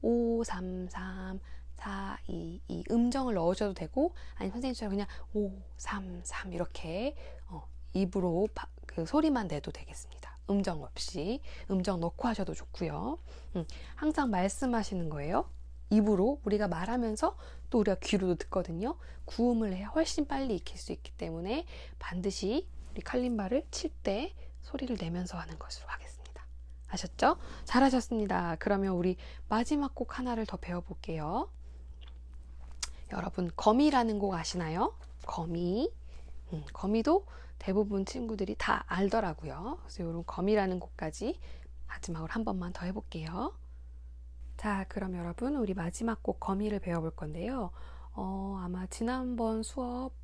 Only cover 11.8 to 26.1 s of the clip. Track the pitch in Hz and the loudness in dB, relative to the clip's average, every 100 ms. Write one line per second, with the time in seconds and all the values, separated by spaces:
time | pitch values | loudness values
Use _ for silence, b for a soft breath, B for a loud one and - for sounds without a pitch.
11.8 | 180 185 165 - 247 220 180 165 - - | 4 2 0 0 0 2 0 -2 -6 -4
12.8 | 180 147 202 330 B B B 185 160 B | -2 -2 -2 -4 B B B -4 -4 B
13.8 | B B 302 311 269 190 190 - 262 233 | B B 0 4 4 4 4 2 2 2
14.8 | 190 185 165 151 143 220 370 - - - | 2 0 -2 -2 2 2 2 -4 -12 -12
15.8 | - 214 208 202 202 285 - 202 208 165 | 4 6 8 8 6 4 2 4 4 2
16.8 | 190 247 233 214 330 - B B - 240 | 0 2 2 4 2 2 B B 2 4
17.8 | 208 185 - 202 185 170 - - 175 165 | 6 4 4 4 4 2 2 0 0 -2
18.8 | 220 359 B B - - 240 233 220 185 | -2 -2 B B -8 2 4 6 2 0
19.8 | 202 311 320 - 285 277 269 190 - - | 0 2 4 2 0 2 2 0 -2 -8
20.8 | - 180 - - 170 165 180 262 349 B | -6 -8 -8 -8 -4 -4 0 0 -2 B
21.8 | B B - 180 185 190 190 254 - - | B B -6 0 0 0 2 0 0 -8
22.8 | - - - 254 247 233 190 247 - - | -8 -8 -2 0 2 2 2 0 0 -4
23.8 | 311 - - 196 311 - B B - 277 | -4 -2 0 2 0 -6 B B -8 -4
24.8 | 254 233 165 170 180 175 160 160 - - | -2 -2 -2 -2 -4 -4 -8 -8 -8 -10
25.8 | - - - | -8 -8 -8